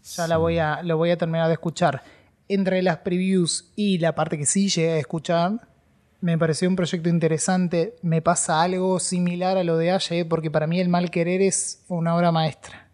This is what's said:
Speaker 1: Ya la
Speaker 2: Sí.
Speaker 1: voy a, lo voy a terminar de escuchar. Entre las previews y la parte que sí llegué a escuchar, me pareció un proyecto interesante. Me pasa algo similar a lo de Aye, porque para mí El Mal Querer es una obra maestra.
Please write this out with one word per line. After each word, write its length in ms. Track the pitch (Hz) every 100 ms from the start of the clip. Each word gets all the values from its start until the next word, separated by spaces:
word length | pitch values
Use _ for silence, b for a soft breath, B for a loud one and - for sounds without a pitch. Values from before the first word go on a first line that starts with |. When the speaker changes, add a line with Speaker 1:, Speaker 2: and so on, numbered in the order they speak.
| - -
Speaker 1:
Ya 120 | 165
la 80 | 165
Speaker 2:
Sí. 60 |
Speaker 1:
voy 160 | 165 165
a, 220 | 156 151
lo 140 | 170 160
voy 140 | 170
a 60 | 175
terminar 300 | 170 165 165
de 60 |
escuchar. 500 | 165 170 - 170 - B B B _ _
Entre 340 | 196 190 185
las 160 | 185 160
previews 720 | - 180 185 190 165 - - -
y 220 | 208 185
la 180 | 165 151
parte 220 | 156 156
que 80 | 143
sí 240 | 196 196
llegué 240 | 180 165
a 40 | 160
escuchar, 720 | 139 165 147 170 175 220 - _ _ _ _ _
me 160 | 175 165
pareció 320 | 160 151 180
un 60 | 185
proyecto 340 | 170 180 165
interesante. 840 | 170 160 160 - 185 180 170 165 -
Me 200 | 170 165
pasa 400 | 165 170 - 156
algo 380 | 175 185 185 185
similar 580 | - 180 180 175 185 190
a 60 |
lo 140 | 175 160
de 140 | 165
Aye, 340 | 185 - 170 165
porque 240 | 165 156
para 160 | 156 151
mí 120 | 175
El 100 | 180
Mal 220 | 175 175
Querer 300 | 175 170 185
es 420 | 190 185 - - _
una 260 | 175 165 170
obra 160 | 175
maestra. 560 | 165 160 - - - -